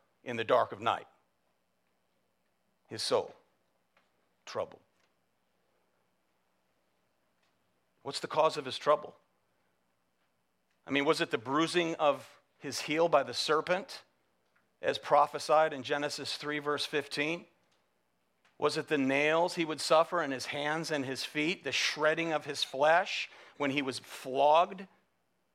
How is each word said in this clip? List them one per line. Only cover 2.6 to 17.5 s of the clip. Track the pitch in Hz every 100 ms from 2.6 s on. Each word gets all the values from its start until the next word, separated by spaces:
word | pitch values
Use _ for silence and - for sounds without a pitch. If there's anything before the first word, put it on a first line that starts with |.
| _ _ _
His | 113
soul, | - 120 - - _ _ _ _ _ _ _ _ _ _ -
troubled. | 110 87 - _ _ _ _ _ _ _ _ _ _ _ _ _ _ _ _ _ _ _ _ _ _ _ _ _ _ _ _ _ _ _ _
What's | - -
the | 156
cause | 156 156 151
of |
his | 131 -
trouble? | 147 147 - - _ _ _ _ _ _ _ _ _ _ _ _ _ _ _ _ -
I |
mean, | 139
was | 143 151
it | 160
the | 139
bruising | 120 143 165 175 165 160
of | 151 131 - - _ _
his | 147 123
heel | - 151 170
by | 147
the | 123
serpent, | 120 - 156 156 180 - - - _ _ _ _ _ _ _
as | - 135
prophesied | - 143 147 147 - 156 156
in | 139
Genesis | 127 147 147 - 135 -
three, | 147 147
verse | 143 143 -
fifteen? | 151 135 - 151 170 -